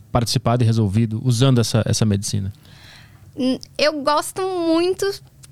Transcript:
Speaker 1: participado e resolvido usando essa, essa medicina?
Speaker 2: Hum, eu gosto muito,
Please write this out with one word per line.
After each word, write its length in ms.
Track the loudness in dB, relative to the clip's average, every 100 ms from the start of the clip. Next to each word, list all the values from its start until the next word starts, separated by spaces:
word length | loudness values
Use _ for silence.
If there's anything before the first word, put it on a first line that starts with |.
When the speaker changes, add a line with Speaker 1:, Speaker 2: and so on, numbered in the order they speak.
| -2
Speaker 1:
participado 520 | -2 0 -2 0 2
e 40 | 2
resolvido 520 | 2 2 2 0 -2 0
usando 340 | 2 4 4
essa, 220 | 2 0 0
essa 180 | 0 2
medicina? 480 | 0 -2 -6 -6 -10 -20 -20 -20 -20 -20 -20 -16 -4
Speaker 2:
Hum, 220 | -2 -2 -6 -2
eu 280 | -2 0
gosto 400 | 0 0 -2 -6
muito, 680 | -4 -2 0 0 0 -2 -4 -6 -14 _ -20